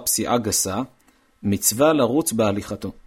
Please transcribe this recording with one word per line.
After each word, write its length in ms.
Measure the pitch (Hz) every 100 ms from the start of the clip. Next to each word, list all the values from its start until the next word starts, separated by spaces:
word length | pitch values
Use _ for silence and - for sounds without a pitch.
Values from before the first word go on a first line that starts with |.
פסיעה 340 | - - 104 120
גסה, 440 | 104 - 98 98 135 _ _ _ _ _
מצווה 500 | 101 98 - 110 151
לרוץ 400 | 156 117 139 160
בהליכתו, 600 | 113 107 101 - 101 98 -